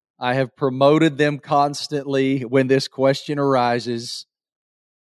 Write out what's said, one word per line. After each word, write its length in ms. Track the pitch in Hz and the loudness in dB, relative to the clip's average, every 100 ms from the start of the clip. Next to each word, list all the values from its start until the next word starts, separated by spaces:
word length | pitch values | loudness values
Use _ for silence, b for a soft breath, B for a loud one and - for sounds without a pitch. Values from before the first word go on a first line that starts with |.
| _ _ | _ _
I 140 | 123 | -4
have 220 | 131 131 _ | -2 -2 _
promoted 640 | 139 131 139 156 160 135 | -4 4 4 6 2 2
them 220 | 147 143 | -2 -2
constantly 1000 | - 147 143 143 - 147 139 139 135 135 | -2 0 0 -2 -8 -8 -4 0 0 0
when 260 | 117 135 131 | 0 0 2
this 200 | 135 - | 2 0
question 500 | - 135 135 - 147 | 0 0 0 -4 -2
arises. 840 | 139 131 120 123 113 117 120 - - _ _ _ _ _ _ _ _ | 0 2 2 -2 -4 -8 -8 -14 -16 _ _ _ _ _ _ _ _